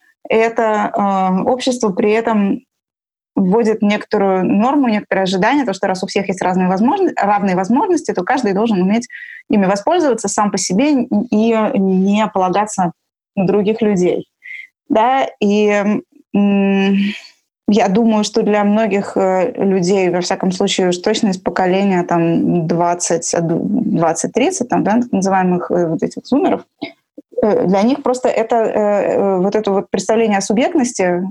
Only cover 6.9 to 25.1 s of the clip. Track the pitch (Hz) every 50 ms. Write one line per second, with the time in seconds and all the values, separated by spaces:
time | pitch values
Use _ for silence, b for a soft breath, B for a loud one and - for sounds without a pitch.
6.9 | 359 403 381 339 - - - 202 208 202 190 196 185 175 190 180 226 269 349 392
7.9 | 359 302 - - 196 - 180 - 247 277 247 202 190 190 220 240 220 180 180 185
8.9 | 208 233 240 - B B B B B B B - - 214 190 185 202 208 - -
9.9 | 330 359 320 294 233 226 - 202 - - 214 208 208 196 - - 180 190 269 302
10.9 | 302 254 240 - - 208 - - - 214 220 233 226 220 214 208 - 202 196 190
11.9 | 185 185 190 196 202 208 220 208 - 196 185 180 175 196 208 202 - - 185 170
12.9 | - _ _ _ _ _ _ _ - - 190 175 185 208 208 196 220 220 226 208
13.9 | 208 180 180 175 - - - _ _ _ B B B B B B B _ _ -
14.9 | - 220 220 247 262 269 269 - - - 214 202 202 208 208 208 208 208 202 208
15.9 | 214 - - _ _ _ _ _ - 202 202 202 202 202 196 196 196 196 196 196
16.9 | 196 196 196 202 208 B B B B B B _ _ _ - - 208 214 180 202
17.9 | 185 220 240 226 220 208 208 - - 226 220 208 208 208 208 202 208 214 226 214
18.9 | 190 202 196 - - - 196 190 185 185 180 - - - - 196 190 190 175 175
19.9 | 202 196 185 180 170 180 180 - 196 196 - 190 180 - 202 196 - - 190 180
20.9 | 180 180 180 214 220 220 - 208 185 185 - - 175 - 185 180 180 190 202 202
21.9 | 190 175 175 - 175 170 170 170 165 165 - 165 170 175 160 165 180 170 175 175
22.9 | 175 175 - - 175 165 165 - - 175 170 160 170 - - 185 202 - - -
23.9 | - 165 165 160 165 - - 165 - 226 254 349 370 - 240 - - 175 165 185
24.9 | 208 247 240 240